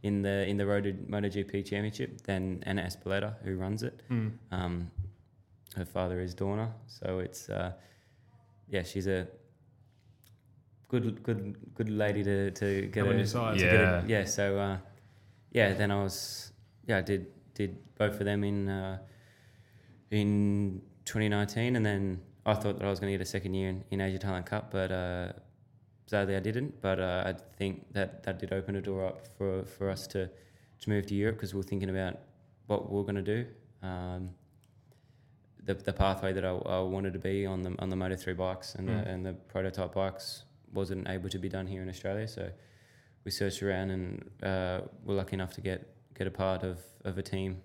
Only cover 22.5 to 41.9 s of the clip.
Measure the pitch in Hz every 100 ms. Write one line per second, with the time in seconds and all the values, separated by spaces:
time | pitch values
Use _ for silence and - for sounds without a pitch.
22.5 | 107 104 95 98 95 98 98 92 101 95
23.5 | 95 95 92 92 98 95 95 98 92 87
24.5 | 107 - 98 92 92 90 90 90 - -
25.5 | - - - - - - 104 98 98 98
26.5 | 110 143 - 98 95 92 90 92 92 -
27.5 | - 98 95 - 101 95 - - 90 98
28.5 | 98 95 98 95 95 95 - - - 98
29.5 | 95 - - 98 95 - 101 92 - -
30.5 | - - - - 104 101 101 104 107 98
31.5 | 98 95 98 95 95 92 - - - -
32.5 | - - 104 107 101 101 98 95 110 120
33.5 | - - - 95 92 90 90 92 90 -
34.5 | - _ - _ - _ - - - _
35.5 | - - 98 - 95 98 95 95 95 92
36.5 | 90 - 92 92 95 98 92 98 98 98
37.5 | 95 92 90 95 92 92 95 - 90 92
38.5 | 92 - - 95 110 104 92 92 90 -
39.5 | 92 95 92 90 98 95 92 - - -
40.5 | - - 101 95 95 92 92 92 95 92
41.5 | 95 95 95 92